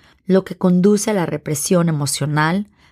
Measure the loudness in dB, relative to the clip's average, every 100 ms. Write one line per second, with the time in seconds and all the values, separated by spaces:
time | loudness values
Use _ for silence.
0 | _ _ 0 0 0 -2 2 4 4 2
1 | 0 -2 -2 -6 -6 -6 0 0 2 -2
2 | -4 -4 -2 0 0 -2 -6 _ _